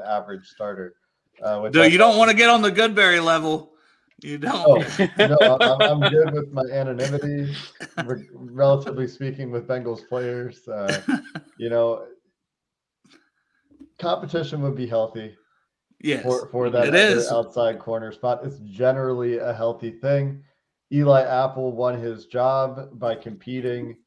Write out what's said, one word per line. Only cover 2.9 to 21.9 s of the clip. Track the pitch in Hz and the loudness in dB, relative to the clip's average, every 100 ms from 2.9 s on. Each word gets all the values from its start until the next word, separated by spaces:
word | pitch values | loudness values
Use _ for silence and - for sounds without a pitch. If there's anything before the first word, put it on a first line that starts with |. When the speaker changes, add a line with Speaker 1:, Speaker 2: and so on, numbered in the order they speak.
| 208 185 175 | 4 4 4
Speaker 2:
level. | 165 160 156 156 - _ _ _ _ _ | 2 0 0 -4 -6 _ _ _ _ _
You | 147 147 | -14 -8
don't. | - | -4
Speaker 1:
Oh, | - 147 160 147 - 185 - | 4 6 6 2 -2 0 2
no, | 214 151 220 - | 4 6 6 6
I'm, | 240 135 208 147 | 4 4 2 2
I'm | 202 | 2
good | 156 151 | 4 2
with | 147 143 | 0 -6
my | 135 127 | -6 -4
Speaker 2:
<laughs> | |
Speaker 1:
anonymity, | 135 131 123 135 143 147 143 143 143 - - - 170 | -4 -4 -4 -4 -4 -4 -6 -6 -8 -14 -18 -12 -10
re-, | 120 127 - | -8 -8 -12
relatively | 123 123 127 139 139 135 127 123 | -20 -10 0 2 2 -2 -6 -8
speaking, | - 135 135 127 | -8 -10 -8 -8
with | 120 120 | -8 -6
Bengals | 127 117 110 - | -6 -6 -10 -8
players. | 123 123 123 123 - 117 | -6 -6 -8 -10 -14 -12
Uh, | 107 98 - - 262 - | -6 -6 -4 -4 -6 -6
Speaker 2:
<laughs> | - - - | -18 -18 -10
Speaker 1:
you | 113 | -4
know, | 117 117 110 - - _ _ _ _ _ _ _ _ _ _ _ _ _ _ _ _ - - | 0 0 -4 -12 -20 _ _ _ _ _ _ _ _ _ _ _ _ _ _ _ _ -20 -10
competition | 170 185 - 165 147 151 | -6 -4 -4 -6 -4 -4
would | 139 120 | -4 -4
be | 117 | -4
healthy | 113 110 113 107 - _ _ _ _ _ _ | -2 -2 -6 -14 -18 _ _ _ _ _ _
Speaker 2:
Yes, | 147 127 | -4 -2
Speaker 1:
for, | 127 127 - | -2 -2 -4
for | 123 120 | -4 0
that | 120 143 | 2 4
Speaker 2:
it | |
Speaker 1:
other | 175 | 4
Speaker 2:
is. | 214 120 117 | 4 2 0
Speaker 1:
outside | 117 107 123 113 107 | -2 -2 -2 -2 -2
corner | 113 113 110 | -6 -8 -8
spot. | - 123 123 | -6 -4 -4
It's | 139 113 | -8 -14
generally | 104 95 127 135 131 123 120 117 | -14 -2 0 0 -2 -4 -4 -4
a | 120 | -6
healthy | 110 117 117 113 | -4 -4 -4 -10
thing. | - 139 143 139 139 - _ _ _ - | -6 -2 0 -2 -8 -16 _ _ _ -4
Eli | 143 143 135 | 2 4 4
Apple | 131 127 131 131 127 | 4 0 -2 -2 -6
won | 117 123 | -2 -2